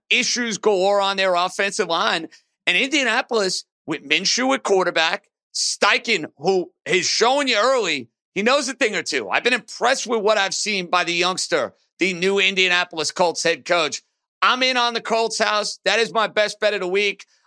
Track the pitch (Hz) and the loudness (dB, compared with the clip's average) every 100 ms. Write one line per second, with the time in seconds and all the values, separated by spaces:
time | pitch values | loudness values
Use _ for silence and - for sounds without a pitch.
0 | _ 226 240 247 240 202 214 196 196 202 | _ -2 0 -2 -4 -2 0 2 2 2
1 | 196 196 190 175 180 - 196 196 180 170 | 0 0 0 0 0 -2 -4 -2 -2 0
2 | 220 180 160 - _ _ - 180 269 294 | 0 0 -4 -16 _ _ -2 0 2 0
3 | 247 233 269 226 190 - - _ - 151 | 2 0 0 -2 -2 -4 -10 _ -10 -10
4 | 139 156 185 - 262 269 - 190 175 165 | 0 0 0 0 0 0 2 0 2 0
5 | 160 196 - _ _ - - - 208 240 | 0 -2 -8 _ _ -6 -6 0 2 2
6 | 226 196 151 - 160 190 170 _ - 180 | 0 -2 -4 -4 0 0 -2 _ -2 -2
7 | 156 - 226 277 269 220 233 262 190 143 | 0 0 2 2 0 2 2 2 0 -4
8 | 117 _ _ 185 220 285 254 262 233 185 | -8 _ _ -2 2 2 0 -2 -2 -2
9 | - 139 98 120 233 247 - - 233 269 | -4 -4 -2 0 0 -2 -4 -2 0 0
10 | 208 226 202 214 190 - 208 202 175 180 | -2 0 2 2 0 -2 -4 -4 0 0
11 | 165 170 175 185 - 156 110 - _ _ | 0 0 0 -2 -2 -2 -2 -8 _ _
12 | 185 175 185 196 190 190 185 180 175 160 | -2 0 0 2 2 2 2 2 0 -4
13 | 147 - 175 156 165 160 123 175 151 127 | -4 2 0 2 -2 -2 0 0 0 -4
14 | - _ _ _ 196 254 254 254 240 226 | -14 _ _ _ 0 2 0 2 0 -2
15 | 226 226 226 220 208 214 208 - 180 214 | -2 -2 -2 0 0 0 -4 -4 0 0
16 | 220 202 202 214 208 208 214 208 180 196 | 0 0 0 0 -2 0 -2 0 -2 0
17 | 202 196 - _ | 0 -2 -12 _